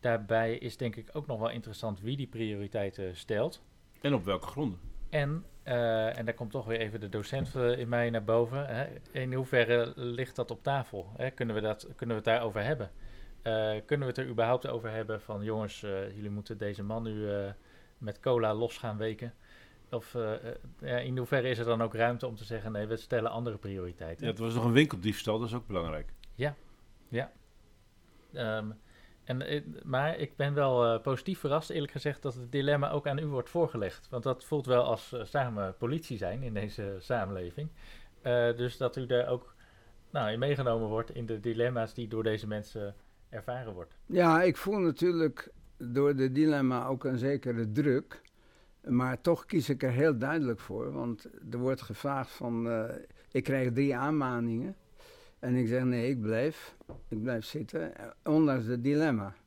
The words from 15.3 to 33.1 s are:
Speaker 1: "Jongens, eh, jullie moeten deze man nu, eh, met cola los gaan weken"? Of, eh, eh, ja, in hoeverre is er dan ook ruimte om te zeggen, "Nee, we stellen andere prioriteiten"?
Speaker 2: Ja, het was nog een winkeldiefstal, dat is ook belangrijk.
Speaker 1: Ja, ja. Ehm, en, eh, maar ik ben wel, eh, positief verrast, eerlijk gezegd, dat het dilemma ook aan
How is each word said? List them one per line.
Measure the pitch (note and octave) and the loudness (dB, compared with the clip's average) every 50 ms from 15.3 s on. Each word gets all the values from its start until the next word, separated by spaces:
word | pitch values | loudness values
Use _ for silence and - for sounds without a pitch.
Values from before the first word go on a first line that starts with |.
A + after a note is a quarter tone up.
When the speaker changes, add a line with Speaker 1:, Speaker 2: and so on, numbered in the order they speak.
| G#2+ G2+ G2+ | -6 -4 -2
Speaker 1:
"Jongens, | A2 A2 A2 G#2+ G2+ - - - | -2 -2 -2 -2 -4 -6 -8 -8
eh, | G#2 G2 F#2+ G2 G2+ F#2+ | -6 -4 -4 -4 -6 -8
jullie | G#2+ G#2 G#2 | -8 -8 -6
moeten | G2+ G#2 G#2 - A2+ G2+ | -6 -6 -6 -8 -8 -4
deze | G#2+ G2+ G2+ F#2+ G2 | -4 -4 -4 -4 -6
man | G#2 A2 A2+ A2+ | -4 -4 -4 -4
nu, | A2+ G#2+ G#2+ G#2+ G#2 | -4 -4 -2 -2 -2
eh, | G2+ G2+ G2 G2 G2+ - - - - - - - - _ | -2 -2 -2 -4 -6 -10 -16 -20 -20 -20 -20 -20 -18 _
met | - G#2+ G2+ - | -8 -8 -8 -2
cola | - C#3 B2+ A#2+ A2+ G#2+ G#2+ | 2 4 4 6 6 4 2
los | G#2+ A#2+ A#2 - - | 2 0 -2 -2 -4
gaan | - A#2 G#2+ | -6 -6 -4
weken"? | G#2 G#2+ A2 A2 G#2 B2 A#2 - - - - - - - - - - - - | -2 -2 -4 -4 -4 -8 -10 -10 -14 -20 -20 -20 -20 -20 -20 -20 -20 -14 -6
Of, | - A#2+ - - - | -6 -6 -6 -6 -6
eh, | B2 A#2 G#2+ A2 | -4 -2 -2 -2
eh, | - - A2+ A#2+ - - - - - | -4 -6 -8 -10 -10 -12 -14 -16 -12
ja, | - C#3 B2 | -6 -2 -2
in | B2 B2 - B2+ B2+ | -2 0 -2 -2 -2
hoeverre | B2 - - C3+ A#2+ C3 | 0 2 2 2 4 2
is | B2+ A2+ | 0 0
er | A#2+ | 2
dan | A#2 A#2 A2+ A#2 | 2 2 2 2
ook | A2+ A2 | 0 2
ruimte | A2 A2+ A#2 B2 A#2 - | 2 2 2 2 0 -4
om | B2+ A2+ | -6 -6
te | G#2 - | -8 -8
zeggen, | - A#2 A2 G2+ A2 G#2+ | -8 -6 -6 -6 -4 -4
"Nee, | G#2 G#2 | -4 -2
we | G#2+ A2+ | -2 -4
stellen | A2 - - - A#2+ A2 A#2 | -6 -2 0 0 0 0 0
andere | - A#2 A#2+ A#2+ G#2+ G2+ | -2 -2 -4 -4 -6 -6
prioriteiten"? | - G2+ G2 F#2+ F2+ F2+ E2+ - F2 D#2+ E2 - - | -6 -6 -6 -6 -6 -6 -8 -8 -10 -10 -8 -4 -2
Speaker 2:
Ja, | A2+ | -4
het | G#2+ G2+ | -2 -2
was | A2+ A#2 A#2 | -2 0 0
nog | A#2+ A#2 | 2 4
een | A#2+ A#2 | 6 8
winkeldiefstal, | C3 D#3 D3+ - F#2+ F2 G#2+ G2+ - - A2+ G#2+ A2+ | 8 8 6 4 -2 0 0 -2 0 0 -2 0 0
dat | A#2+ A2+ | 0 -2
is | A2+ | -4
ook | B2 A2 | -6 -6
belangrijk. | - G#2 F2+ E2+ E2 D#2 D#2 - - - - - - - | -4 -2 -2 -2 -2 -4 -4 -6 -8 -10 -12 -14 -18 -6
Speaker 1:
Ja, | - B2 D3 C#3 - - - - _ - - - - - - | -4 -4 -4 -4 -6 -16 -20 -20 _ -20 -20 -20 -20 -16 -6
ja. | - A2+ C3+ - - - - - - - - - - - - _ _ - _ - - - - - - | -4 -4 -4 -4 -10 -20 -20 -20 -20 -20 -20 -20 -20 -20 -20 _ _ -20 _ -20 -20 -20 -20 -16 -8
Ehm, | - B2 A2+ A2 A2 G#2+ G#2+ G#2+ G#2+ - - - - - - - - - | -6 -4 -2 -2 -2 -4 -6 -10 -12 -16 -20 -20 -20 -20 -20 -20 -20 -8
en, | - B2+ B2+ C3+ | -6 -4 -4 -2
eh, | - D3 D3 D3 D#3 D#3 - - | -2 -4 -4 -4 -6 -14 -12 -8
maar | D#3 C3 B2+ C#3 D#3 - - | -2 -2 0 0 0 0 -2
ik | - C3+ - | -4 -6 -4
ben | - C#3+ C#3+ C#3+ | -2 -2 0 2
wel, | C#3+ C#3+ C3+ C3 A#2+ A#2+ A#2 A2+ | 2 4 4 6 6 6 6 4
eh, | A2 - | 2 2
positief | C#3+ C3 B2 - - F#3+ - | 0 -2 0 0 -4 -4 -2
verrast, | - D3 C#3 D#3 D#3 - | 0 0 0 0 0 -2
eerlijk | - E3 C#3+ C#3+ - | -4 -4 -4 -4 -6
gezegd, | C#3+ - D3+ C#3 - - | -4 -2 -2 -4 -2 -6
dat | C#3+ A#2+ | -6 -6
het | B2+ B2 A#2+ B2+ | -6 -10 -2 -2
dilemma | C#3 C3+ C#3+ D3 C#3+ C#3 C#3+ | 0 4 4 4 4 4 2
ook | - D3 C#3 | 0 0 0
aan | D3 | 0